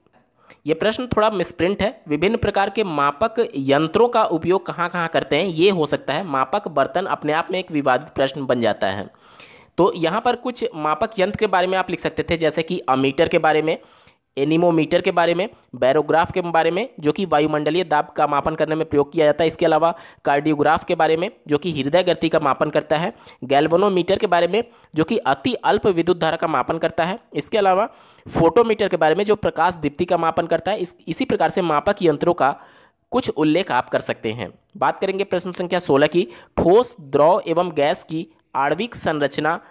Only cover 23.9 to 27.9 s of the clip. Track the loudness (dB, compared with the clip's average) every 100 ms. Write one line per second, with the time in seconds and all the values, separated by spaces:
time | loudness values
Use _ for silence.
23.9 | 2 0 0 2 2 2 -2 -4 _ _
24.9 | -4 -2 0 0 -2 -2 -2 0 0 2
25.9 | 0 0 0 0 -2 -2 -2 -2 -2 -2
26.9 | -2 -4 -4 _ -8 -4 0 2 2 0